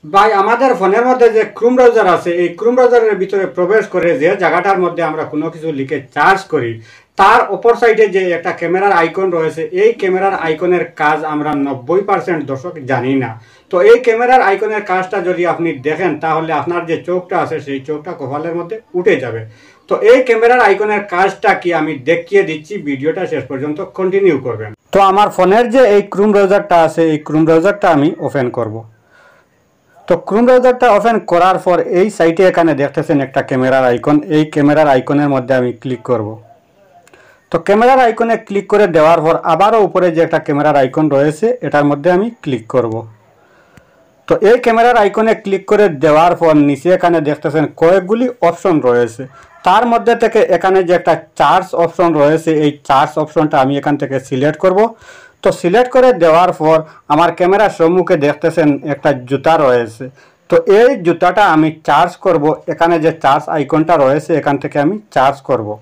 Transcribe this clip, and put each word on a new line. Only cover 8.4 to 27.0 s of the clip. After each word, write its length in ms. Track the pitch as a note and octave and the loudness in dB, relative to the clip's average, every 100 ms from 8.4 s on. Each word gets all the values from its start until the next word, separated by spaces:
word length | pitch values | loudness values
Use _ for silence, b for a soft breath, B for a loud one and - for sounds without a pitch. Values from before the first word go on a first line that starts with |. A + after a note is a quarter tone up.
| F3+ E3+ | -6 -6
ক্যামেরার 340 | E3+ F#3 G3+ F3+ | -4 -2 0 2
আইকন 280 | D#3+ F#3 F#3+ E3+ | 0 -2 -2 -2
রয়েছে, 260 | D#3+ D#3 D#3 F3+ | -4 -4 -6 0
এই 80 | G#3+ A3+ | 0 0
ক্যামেরার 340 | G3 F#3 G3 G3 E3 | -2 0 -2 -2 -4
আইকনের 380 | D#3 F3+ F3+ D#3+ - | -4 -2 -2 -4 -2
কাজ 180 | D3+ D3+ D#3 | -2 -2 -4
আমরা 180 | D3+ D3+ C#3+ C#3 | -6 -4 -4 -4
নব্বই 360 | B2 B2 F3+ G3+ | -6 -4 -4 -2
পার্সেন্ট 320 | F#3+ E3+ E3 C3 | -4 -4 -6 -6
দর্শক 240 | C3 F3 E3 B2+ | -10 -12 -14 -6
জানি 220 | B2+ B2 C3+ | -4 -2 -4
না। 80 | A#2+ A2 b b b | -4 -10 b b b
তো 60 | F#3 G3+ | 2 4
এই 80 | A#3+ B3 | 4 4
ক্যামেরার 360 | A3+ B3 C4 G3 | 0 2 2 2
আইকনের 340 | G3 G#3+ G#3 G3+ | -2 -4 -6 -4
কাজটা 280 | F#3 F3+ G3+ F3+ | -6 -4 -6 -4
যদি 140 | E3 F3 | -2 -2
আপনি 180 | E3 E3+ C#3 C#3 | -2 -4 -4 -6
দেখেন, 260 | D#3 F3+ D3+ | -4 -4 -4
তাহলে 260 | D#3+ D#3+ D#3+ D#3 | -4 -4 -4 -6
আপনার 220 | C3 F3 D#3+ | -4 -6 -4
যে 60 | D3+ D3 | -6 -4
চোখটা 280 | F3+ F3+ F3+ | -6 -4 -4
আছে, 120 | C#3+ D#3 C3 | -4 -8 -8
সেই 140 | C#3 C3+ | -10 -8
চোখটা 240 | D3+ F3+ D#3+ | -10 -10 -12
কপালের 340 | C3+ C#3+ E3 E3+ | -8 -8 -8 -8
মধ্যে 180 | E3+ A3 _ F3+ | -8 -12 _ -4
উঠে 160 | F3 D#3 | 0 0
যাবে। 180 | - A2+ A2+ b b b _ | -4 -10 -14 b b b _
তো 60 | F#3 G#3 | 0 4
এই 100 | C4 B3+ | 4 4
ক্যামেরার 360 | A3+ A#3 B3 G#3+ | 2 2 4 2
আইকনের 340 | F#3+ G#3 G#3 G3+ | 2 0 -4 -4
কাজটা 360 | F3 G3 - G#3+ F#3 | -2 -2 0 -2 0
কি, 80 | F3+ E3 | -2 -2
আমি 120 | D#3 D3 B2 | -4 -6 -2
দেখিয়ে 320 | E3+ E3+ G3+ E3+ | -2 0 0 0
দিচ্ছি, 240 | D#3 D#3 G#3 D3 | -6 -10 -10 -8
ভিডিওটা 340 | C3+ D3 - F3+ | -4 -4 -4 -6
শেষ 100 | D3+ A#2 | -6 -8
পর্যন্ত 280 | C3+ D3+ D3+ F#3 - | -8 -8 -8 -10 -6
কন্টিনিউ 380 | F#3 G3 G3 D3 B2+ | -2 0 0 0 -4
করবেন। 240 | A2 A2 G#2 _ | -10 -12 -16 _
তো 40 | F#3+ G3 | 2 2
আমার 180 | G3 G#3 - | 2 0 2
ফোনের 300 | F#3 G#3+ A#3+ | 2 2 2
যে 80 | B3 A#3+ | 2 4
এই 80 | G3+ G3+ | 2 0
Chrome 200 | F3+ G#3 | -2 2
ব্রাউজারটা 420 | G3+ G3 G3+ - F3 D#3+ | 2 2 0 2 2 2
আছে, 160 | E3 | 0